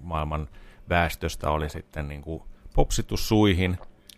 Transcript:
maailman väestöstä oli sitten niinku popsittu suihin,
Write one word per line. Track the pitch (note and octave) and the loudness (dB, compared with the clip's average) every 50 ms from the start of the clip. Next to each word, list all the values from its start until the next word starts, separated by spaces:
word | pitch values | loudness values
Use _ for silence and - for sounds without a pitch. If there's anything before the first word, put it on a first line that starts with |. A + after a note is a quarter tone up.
maailman | - F2 E2 D#2 D2+ D2+ D2+ D#2 D2+ - - - - - - - - - | -10 -6 -4 -4 -2 -2 -4 -4 -6 -6 -10 -16 -20 -20 -20 -14 -6 -2
väestöstä | E2+ F2 E2+ E2 - - - D#2+ - - - D2+ | 0 2 2 0 -2 -4 -6 -6 -6 -4 -2 -2
oli | D2+ D2+ D#2 D2+ | -2 0 -2 -4
sitten | - D#2+ - _ - D2+ D2 C#2+ | -6 -10 -14 _ -10 -10 -8 -8
niinku | C#2+ C#2+ C#2+ E2 E2 D#2+ - - - - - - - | -10 -12 -10 -10 -10 -10 -12 -14 -18 -18 -14 -2 2
popsittu | - - - - - A#2 - - - | 4 4 4 2 -2 -2 -2 -2 -2
suihin, | - - A2+ G#2+ G#2+ G#2 F#2 E2+ F#2 F2+ F2+ - - - - _ _ - - | 2 4 6 6 6 6 6 4 2 0 -2 -4 -8 -14 -20 _ _ -20 -20